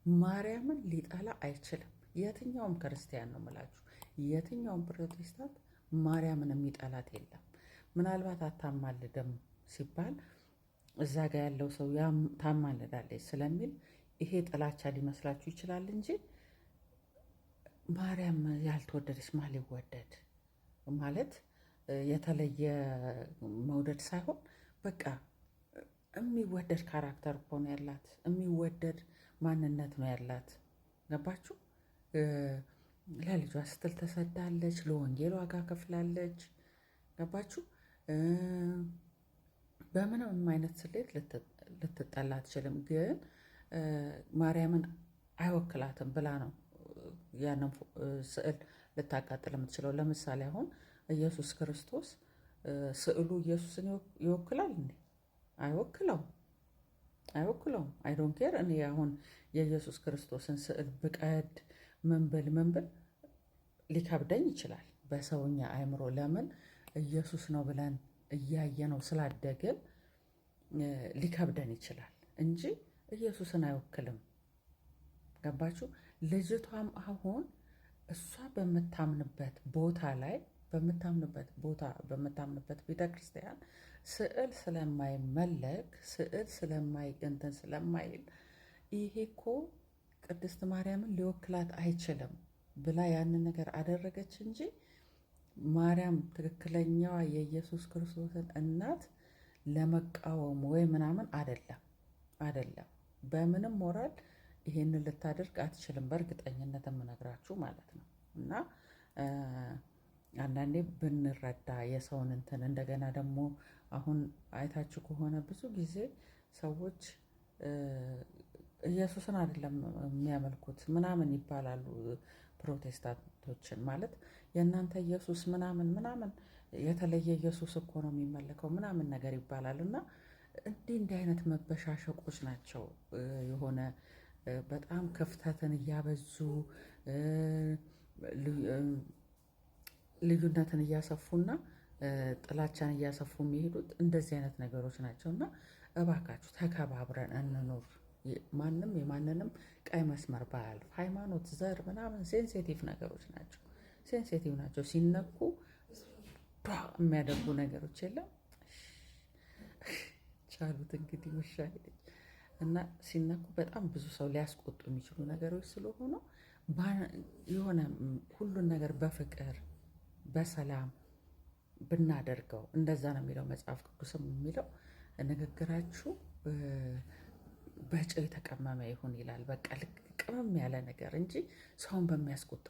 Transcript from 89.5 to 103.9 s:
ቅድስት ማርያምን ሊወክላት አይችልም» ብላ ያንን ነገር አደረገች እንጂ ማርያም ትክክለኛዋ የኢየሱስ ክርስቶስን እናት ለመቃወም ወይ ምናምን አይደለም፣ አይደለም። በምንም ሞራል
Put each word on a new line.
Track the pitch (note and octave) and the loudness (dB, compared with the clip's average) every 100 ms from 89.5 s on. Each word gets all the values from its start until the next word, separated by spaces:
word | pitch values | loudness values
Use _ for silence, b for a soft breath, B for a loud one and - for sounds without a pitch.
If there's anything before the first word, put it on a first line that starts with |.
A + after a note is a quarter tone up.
| C4 E4 - - _ _ _ | -2 -4 -12 -20 _ _ _
ቅድስት | - F3 F3+ - F#3 | -8 -6 -4 -4 -2
ማርያምን | F#3 F#3+ G3 A3 | 0 0 0 0
ሊወክላት | F3+ F#3 F#3 - F3+ E3+ E3+ | 2 2 0 -2 0 0 0
አይችልም» | E3+ E3+ - C3+ B2+ - - _ _ - | 2 2 0 -2 -4 -10 -18 _ _ -4
ብላ | D3 D#3+ F3 | 0 4 4
ያንን | D#3+ E3 E3+ | 4 4 4
ነገር | E3 E3 D#3 | 4 0 -2
አደረገች | - D#3 F3 F#3 G3 F#3+ - | -2 0 0 0 -6 -10 -10
እንጂ | G#3+ A3+ F4 - B B B B B - - - D3 | -8 -6 -6 -8 B B B B B -20 -20 -4 2
ማርያም | D#3+ E3+ F3 F3+ E3+ - | 6 6 6 4 2 0
ትክክለኛዋ | - D#3+ - E3 E3+ E3 E3+ F3 F3 D#3+ | -4 -6 -6 0 2 4 4 4 4 2
የኢየሱስ | D3+ D3+ D#3+ E3+ E3+ - | 2 0 -2 -2 -6 -6
ክርስቶስን | E3+ E3+ E3 E3+ E3+ E3+ D#3 | -4 -4 -4 -4 -4 -4 0
እናት | D#3 E3 A3 E4+ - B B B B B D3 | 2 2 2 -2 -4 B B B B B 0
ለመቃወም | D3 D#3+ E3 E3+ - - D#3+ C#3+ C#3 C#3 | 4 6 6 4 -6 -2 0 2 2 4
ወይ | D#3+ E3+ | 8 8
ምናምን | D#3 D#3 F#3 A3+ | 8 6 2 0
አይደለም፣ | D3 C3+ A#2+ - B2+ - _ - - - _ | -2 0 -4 -6 -14 -14 _ -20 -20 -20 _
አይደለም። | D3+ C3+ B2 - - - - - | -2 0 -4 -8 -14 -20 -20 -16
በምንም | C3 D#3+ E3+ F3 A3 G#3+ | -2 4 6 6 4 2
ሞራል | F3 | 2